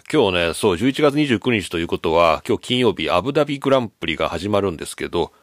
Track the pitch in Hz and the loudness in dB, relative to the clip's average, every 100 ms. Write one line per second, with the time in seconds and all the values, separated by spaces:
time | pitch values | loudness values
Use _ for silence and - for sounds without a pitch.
0 | - 156 104 90 85 78 110 85 123 131 | -2 2 2 2 0 0 0 2 0 2
1 | 151 143 147 110 131 113 85 85 85 90 | 2 2 0 0 0 -2 -2 -4 -4 -2
2 | 85 80 85 71 - 101 - 127 120 85 | 0 4 4 2 0 -4 -2 0 2 0
3 | 76 87 113 147 147 139 139 131 117 - | 0 0 0 0 -2 -2 0 2 0 -6
4 | - 78 80 82 98 101 98 80 - - | -6 -2 -2 -4 -2 0 0 -4 -10 -10
5 | 73 85 76 _ | -6 -4 -4 _